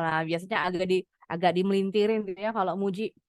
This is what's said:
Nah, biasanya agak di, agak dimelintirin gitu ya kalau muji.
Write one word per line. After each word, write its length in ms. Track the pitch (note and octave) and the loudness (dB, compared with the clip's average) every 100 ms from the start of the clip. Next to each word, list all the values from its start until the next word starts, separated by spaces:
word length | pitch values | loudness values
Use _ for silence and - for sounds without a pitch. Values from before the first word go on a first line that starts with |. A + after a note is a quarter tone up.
| E3 | 2
Nah, 160 | D#3+ | 0
biasanya 480 | D#3+ E3 F#3 G#3+ E3+ | 0 -2 -2 -2 0
agak 160 | F3+ F#3 | 0 0
di, 160 | F#3 - _ - | 0 -2 _ -10
agak 260 | F3 F3 E3+ | 0 2 4
dimelintirin 640 | F#3+ G3 G3 G3 G#3 A3 G3+ | 2 2 0 2 2 2 -2
gitu 80 | F#3 | -6
ya 160 | G#3 | -6
kalau 240 | A3+ F#3 F3 | -2 -2 0
muji. 320 | G3 F#3 A3 - | -2 -2 -6 -8